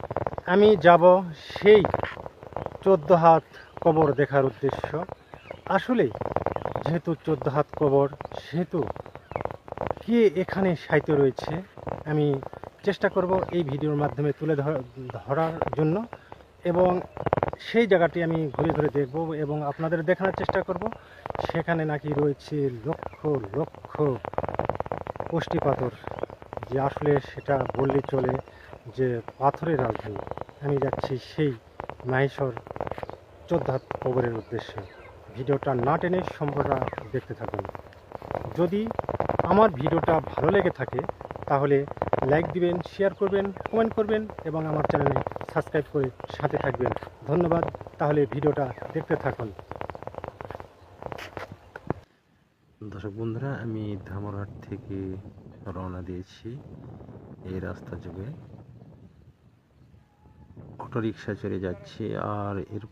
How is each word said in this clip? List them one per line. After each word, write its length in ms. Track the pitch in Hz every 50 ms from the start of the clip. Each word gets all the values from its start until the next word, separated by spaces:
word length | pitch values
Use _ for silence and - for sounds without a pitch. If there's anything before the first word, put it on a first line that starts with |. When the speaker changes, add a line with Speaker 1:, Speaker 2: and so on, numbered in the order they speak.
| - - - - - - - - -
Speaker 1:
আমি 300 | - 180 196 208 214 214
যাব 480 | 180 156 175 170 165 170 180 180 190 190 175 156 - - - - -
সেই 240 | - 202 214 214 185 - - - - - - - - - - - - - - - - - - - -
চোদ্দ 280 | 190 190 175 147 147 185
হাত 300 | 170 160 170 160 160 - - - - - - - -
কবর 320 | - 170 156 160 160 143 139
দেখার 320 | - 147 - 139 139 135
উদ্দেশ্য। 600 | 135 - - - 135 - - - - 139 156 180 - - - - - - - - - - - - -
আসলে 400 | 180 190 - - 254 233 170 117 - - - - - - - - - - - - - - -
যেহেতু 300 | - 160 170 - 170 160 - -
চোদ্দ 220 | - 156 131 - 151
হাত 180 | 127 151 147 - -
কবর, 340 | - 156 143 135 139 139 139 147 - - - - - -
সেহেতু 400 | - - 165 180 - - 170 127 - - - - - - - - - - - - - - - - - - - - - - - -
কে 200 | - 226 240 226
এখানে 500 | 196 147 180 185 - - 185 196 185 170
সাহিত্য 360 | - - - 170 151 - - 156
রয়েছে, 500 | 143 143 135 120 - - - 156 170 190 - - - - - - - -
আমি 360 | 156 151 151 147 147 139 135 131 - - - - - - - -
চেষ্টা 240 | 202 185 - - 196
করব 320 | - 196 180 180 190 190 - -
এই 140 | - 175 170
ভিডিওর 320 | 139 135 147 156 151 147
মাধ্যমে 360 | 147 147 143 - 127 147 147 139
তুলে 240 | - 156 156 160
ধর-, 260 | 139 139 147 156 135 131 123 - 135 131 127 117
ধরার 400 | 113 - 127 139 160 160 160 165 175 - - -
জন্য 280 | - 156 156 165 202 233 - - - - - - - - - - - -
এবং 360 | 175 165 175 180 180 180 180 - - - - - - - - - - - -
সেই 280 | - - - 226 240
জায়গাটি 360 | 196 196 175 170 165 - 175 170
আমি 280 | 165 165 160 160 147 123
ঘুরে 160 | - 156 160
ঘুরে 180 | - - 151 147
দেখব 440 | - 143 143 127 131 160 165 160 160
এবং 300 | 147 156 139 151 151 151
আপনাদের 420 | 143 143 - 160 160 170 165 160
দেখানোর 280 | 160 185 - 190 190 -
চেষ্টা 300 | - 190 - - 190 185
করব। 260 | - 180 175 196 226 233 - - - - - - - - - - -
সেখানে 340 | - 165 156 - 170 165 156
নাকি 280 | 156 151 147 - 147 147
রয়েছে 580 | 143 147 147 139 - - - 151 147 139 135 123 117 110
লক্ষ 420 | 143 160 - - - - - - 151 147 135 110 98 98 139
লক্ষ 440 | 160 - - - - - - - 151 143 127 113 - - - - - - - - - - - - - - - - - - - - - -
কষ্টি 280 | - 165 - - - 170
পাথর, 320 | - 143 131 - 131 123 - - - - - - - - - - - - - - - -
যে 100 | 127 135
আসলে 400 | 135 139 - - 147 147 143 143
সেটা 440 | - - - 131 - - 143 135 - - -
বললে 240 | - 135 139 - 180 - -
চলে 280 | 139 135 127 127 131 135 - - - - - - - - - 120 110
যে 240 | 127 131 127 120 113 - - - -
পাথরের 420 | 131 139 - - 156 165 165 135
রাজধানী। 360 | 127 117 110 - 110 110 104 - - - - - - - - -
আমি 160 | 139 143 143
যাচ্ছি 420 | 135 127 131 127 - - - 135 123
সেই 360 | - - - - 156 143 123 113 - - - - - - - - -
মাহেশ্বর 460 | 123 131 131 139 135 - - 143 131 117 - - - - - - - - - - - - - - - - - - -
চোদ্দ 220 | 175 165 - -
হাত 120 | 131 131 - - - -
কবরের 340 | - 131 123 131 123 120 117
উদ্দেশ্যে। 480 | 110 107 - 123 110 - - - 104 101 - - - - - - - - - -
ভিডিওটা 400 | 120 131 127 139 139 - 147 131
না 240 | 123 120 135 156 165
টেনে 240 | 175 175 180 185 - - - -
সম্পূর্ণ 340 | 160 147 139 139 - - - - - - - - - - -
দেখতে 220 | 127 - - 117
থাকুন। 300 | - 113 - - - - - - - - - - - - - - - - - - - - - -
যদি 320 | - 175 170 185 202 220 226 - - - - - - - - - - -
আমার 280 | 165 185 202 220 214
ভিডিওটা 500 | 165 127 139 156 151 165 151 - 165 156
ভালো 300 | 135 - - - 135 165
লেগে 200 | 196 202 190 180
থাকে, 300 | - - 131 - - 117 110 - - - - - - - -
তাহলে 400 | - 147 139 139 143 143 139 143 143 - - - - - - -
লাইক 200 | 131 143 156 170
দিবেন, 300 | 165 151 175 175 175 175 180 - - -
শেয়ার 220 | - 196 196 185
করবেন, 380 | - 208 196 190 196 196 202 190 - - -
কমেন্ট 240 | - 220 226 226 220
করবেন 320 | - 214 208 220 214 220 208 - - -
এবং 220 | 160 151 160 156
আমার 180 | 156 151 151 151 -
চ্যানেলে 300 | - - 143 139 139 - - - - - - - -
সাবস্ক্রাইব 320 | 160 - - - 156 143 - -
করে 180 | 151 135 127 123 - - - - -
সাথে 180 | 139 143 143
থাকবেন। 360 | - - 139 123 120 127 - - - - - - - -
ধন্যবাদ। 380 | 127 143 175 175 165 165 170 - - - - - - - -
তাহলে 280 | 165 147 151 151 143
ভিডিওটা 460 | 131 - 143 143 151 143 147 139 127 117 - - - -
দেখতে 240 | 160 156 - 165
থাকুন। 360 | 143 - 139 123 - 117 107 95 - - - - - - - - - - - - - - - - - - - - - - - - - - - - - - - - - - - - - - - - - - - - - - - - - - _ _ _ _ _ _ _ _ _ _ _ _ _ _ - 110 104 98
Speaker 2:
দর্শক 160 | 101 92 107
বন্ধুরা, 460 | 98 107 113 113 110 120 131 139 135
আমি 420 | - 113 117 110 110 107 104 104 95 -
ধামরহাট 420 | - 95 101 104 104 101 101 101 101 - - -
থেকে 540 | - 101 98 - - 101 95 95 95 95 98 - - - - - - - - - 104
রওনা 320 | 90 92 92 92 90 90 90
দিয়েছি 560 | 90 90 90 92 - - - - 110 120 143 - - - - - - - - - - - - - - - - -
এই 160 | 92 92 92
রাস্তা 360 | 90 90 90 - - - -
যোগে। 360 | 85 - 90 82 92 98 123 156 - - - - - - - - - - - - - - - _ - - - - _ _ _ _ _ _ _ _ _ - - - - _ _ _ _ - - - - - - - - - - - -
অটোরিকশা 560 | - - - 120 110 113 101 - - - 104
চড়ে 260 | 98 - 101 98 95
যাচ্ছি, 560 | 95 92 90 98 - - - - 113 104 107
আর 600 | 98 90 101 104 104 101 101 101 98 - - 104
এর 100 | 104 110 110